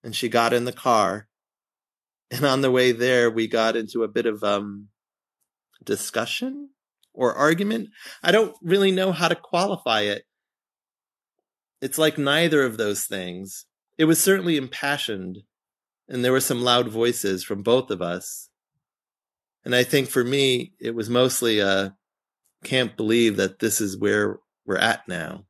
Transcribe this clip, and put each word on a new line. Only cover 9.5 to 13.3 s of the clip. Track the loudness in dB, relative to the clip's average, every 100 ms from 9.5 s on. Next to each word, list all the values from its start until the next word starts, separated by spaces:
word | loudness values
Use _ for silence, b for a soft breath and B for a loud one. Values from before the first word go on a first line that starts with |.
| -2 0 -2 -2 0
it. | 0 -4 _ _ _ _ _ _ _ _ _ _ _ _ _ _ _ _
It's | -8 0
like | 0 0
neither | 0 2 2 2
of | 2 0
those | -4 -4 -6
things. | -8 -8